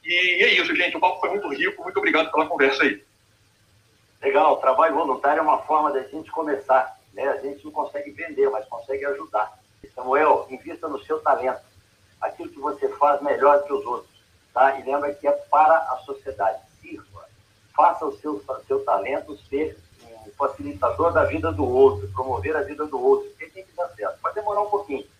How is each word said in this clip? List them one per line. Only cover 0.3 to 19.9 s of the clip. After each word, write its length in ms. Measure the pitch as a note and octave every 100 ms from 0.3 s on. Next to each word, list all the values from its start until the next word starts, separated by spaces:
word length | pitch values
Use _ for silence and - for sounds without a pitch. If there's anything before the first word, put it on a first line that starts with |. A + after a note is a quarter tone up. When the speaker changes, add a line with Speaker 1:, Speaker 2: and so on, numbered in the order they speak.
| F3
Speaker 1:
é 100 | A#3
isso, 220 | F#3+ E3+ D#3
gente. 200 | E3+ D#3+
O 40 |
papo 200 | - -
foi 100 | -
muito 180 | G3+ -
rico. 340 | - F#3+ -
Muito 140 | F3+ G3
obrigado 340 | - D3+ D#3
pela 140 | D#3 D#3
conversa 380 | E3 C3+ -
aí. 200 | C#3+ - _ _ _ _ _ _ _ _ _ _ _ _
Speaker 2:
Legal. 320 | C3+ C#3 C#3+
O 40 | C#3
trabalho 360 | C3 B2+ D#3+
voluntário 460 | D3+ D#3 C3 C#3+ D3+
é 20 |
uma 160 | D#3 C#3+
forma 280 | - D#3 D3+
da 120 | C#3
gente 260 | C3 D#3 D#3
começar, 640 | D#3+ D3+ C3+ - C3 - - _
né? 140 | B2+ C3+
A 100 | -
gente 280 | C#3 C#3 D3+
não 60 |
consegue 400 | D3+ C#3+ C#3+ C#3+
vender, 360 | D3 E3 C3 C#3
mas 140 | - G#2+
consegue 360 | A2+ A#2 C3+ C#3
ajudar. 460 | C#3 - G#2+ G#2+ - _ _ - -
Samuel, 520 | C3 C3+ D3+ - -
invista 360 | B2+ - E3 D#3
no 160 | C#3+
seu 160 | - D#3
talento. 420 | D3+ - - - _ _ _ _ _ _
Aquilo 280 | - - D#3
que 100 | -
você 280 | - - -
faz 300 | - D3 C#3+
melhor 420 | C#3+ B2 C3+ D3
que 100 | -
os 100 | C#3 A#2
outros, 280 | A#2+ - _ _ _ _
tá? 260 | A#2+ C3+ C3+
E 40 |
lembra 300 | B2+ C#3+ C#3+
que 140 | C#3+ C#3+
é 40 |
para 440 | C#3+ - - D#3 E3
a 220 | - C3 -
sociedade. 540 | C3+ - G2+ G2 - _ _
Sirva. 460 | - - - F2+ - _ _ _ _ -
Faça 300 | E3 E3 D#3
o 100 | -
seu, 220 | D3+ D3 - - -
seu 120 | C3+ -
talento 520 | - B2 C#3+ - D3 -
ser 280 | C#3 D#3 - _